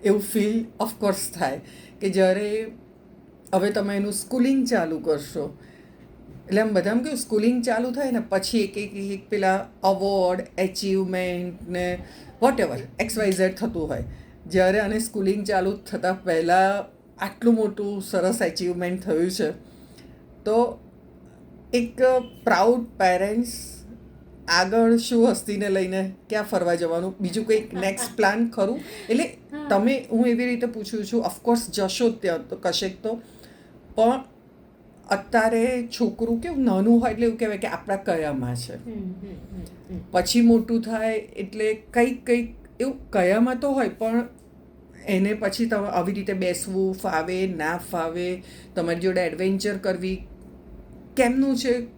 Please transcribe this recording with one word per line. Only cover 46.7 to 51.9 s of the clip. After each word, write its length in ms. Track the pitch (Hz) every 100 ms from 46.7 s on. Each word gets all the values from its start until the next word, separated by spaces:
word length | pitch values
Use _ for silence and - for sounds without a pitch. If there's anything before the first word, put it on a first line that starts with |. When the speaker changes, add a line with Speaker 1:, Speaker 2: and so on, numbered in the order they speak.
| 190 190
Speaker 1:
ફાવે, 520 | 190 190 165 160 185 190
ના 300 | 170 151 175
ફાવે, 640 | - 180 165 170 180 180 - - -
તમારી 260 | - 170 170
જોડે 200 | 185 185
એડવેન્ચર 560 | 175 160 190 196 208 196
કરવી 460 | 196 180 185 190 - - - - - - - - - -
કેમનું 400 | 247 262 269 254
છે 300 | 262 247 233